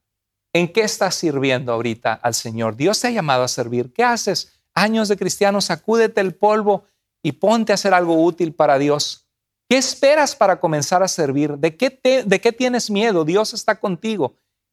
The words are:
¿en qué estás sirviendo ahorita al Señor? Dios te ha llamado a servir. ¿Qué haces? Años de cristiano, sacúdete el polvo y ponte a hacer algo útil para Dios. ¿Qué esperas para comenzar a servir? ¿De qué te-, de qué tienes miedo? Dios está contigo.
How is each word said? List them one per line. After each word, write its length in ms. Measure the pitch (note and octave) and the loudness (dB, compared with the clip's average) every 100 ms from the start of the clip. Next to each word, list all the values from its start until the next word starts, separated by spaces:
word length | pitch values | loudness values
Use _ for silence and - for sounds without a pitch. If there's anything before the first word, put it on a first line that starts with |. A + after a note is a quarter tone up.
| _ _ _ _ _ | _ _ _ _ _
¿en 180 | E3+ E3+ | -2 0
qué 100 | A3+ | 0
estás 340 | G#3+ - F#3+ - | -2 0 -2 -2
sirviendo 580 | E3 C#3 C3+ B2+ B2 | -2 0 0 0 -2
ahorita 400 | A#2 A#2 A2 A#2+ | -4 -4 -4 -4
al 220 | A2 A#2+ A2+ | -4 -4 -4
Señor? 400 | A#2 A2+ A2+ A2+ | -6 -4 -4 -2
Dios 240 | E3 A3 | -2 0
te 80 | A#3+ | -2
ha 40 | |
llamado 320 | A3+ D3+ B2+ | -2 0 0
a 40 | B2+ | 0
servir. 460 | - A#2 A#2+ B2 | -4 -4 -4 -4
¿Qué 100 | - | -2
haces? 580 | A#3+ A#3 G3+ E3 - _ _ E3+ | -2 -2 -4 -4 -8 _ _ -2
Años 320 | G#3+ A3+ G#3 | 0 0 -2
de 100 | G3 | -2
cristiano, 420 | F#3 - G3+ G3+ | -4 0 0 2
sacúdete 640 | F#3+ E3 - A3+ A3 A3 | -2 -4 -2 0 2 0
el 140 | F#3+ - | -2 0
polvo 480 | G#3 G#3+ G#3 F#3+ - _ _ _ | 0 2 2 -2 -4 _ _ _
y 120 | D#3 | -8
ponte 400 | - G3 A3+ A3 | -2 0 2 2
a 20 | G3 | 0
hacer 180 | G3 | 2
algo 300 | F3+ E3+ E3 | 2 4 2
útil 300 | E3+ E3 E3 | 2 0 -2
para 240 | D#3+ D3 C#3 | 2 2 4
Dios. 500 | C#3+ D3 - - _ _ _ _ - | 2 0 -4 -10 _ _ _ _ 0
¿Qué 100 | C4 | 0
esperas 580 | C4 - C#4 D4+ C#4 - | 0 0 2 4 2 2
para 240 | G3 F3 | 2 2
comenzar 440 | E3+ D3+ C3 F3+ | 0 -2 0 0
a 40 | F#3 | 0
servir? 500 | - C#3+ C3+ D3 C#3+ | 0 -2 0 -2 -2
¿De 180 | D#3+ D#3 | -4 0
qué 160 | C4 | -4
te-, 320 | C4 B3+ C4 | 0 0 2
de 180 | G#3 F#3+ | 2 0
qué 100 | A#3 | 0
tienes 380 | A3+ B3 B3 - | 0 -2 -2 -2
miedo? 360 | G3+ A#3 F3+ D3+ | -2 0 0 2
Dios 280 | F#3+ A3 | 0 -2
está 220 | A3+ - G#3 | -4 -4 -4
contigo. 560 | G#3 F3 A3 G#3 B2+ - _ _ _ | -4 -4 -4 -4 -4 -8 _ _ _